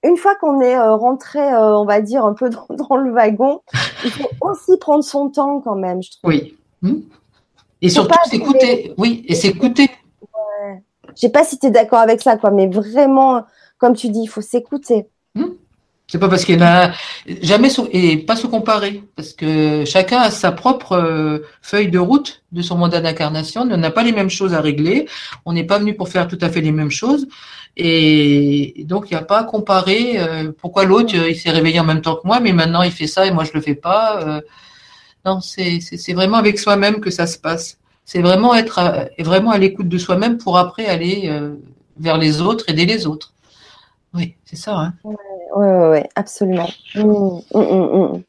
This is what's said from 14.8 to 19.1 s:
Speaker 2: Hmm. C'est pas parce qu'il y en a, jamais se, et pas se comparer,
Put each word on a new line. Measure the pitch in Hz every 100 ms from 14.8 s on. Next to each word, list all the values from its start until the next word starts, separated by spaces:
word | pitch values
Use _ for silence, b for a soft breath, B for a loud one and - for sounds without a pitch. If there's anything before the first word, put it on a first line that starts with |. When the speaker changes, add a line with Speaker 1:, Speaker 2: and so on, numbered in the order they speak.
| - 226 208 _ _
Speaker 2:
Hmm. | - 349 359 _ _ _ _ _
C'est | 165
pas | 190
parce | 180
qu'il | 180 170
y |
en |
a, | 175 175 175 175 B B - -
jamais | 160 208 262
se, | 262 -
et | 185 175 156
pas | 156 226
se | 233
comparer, | 226 226 214 202 202 -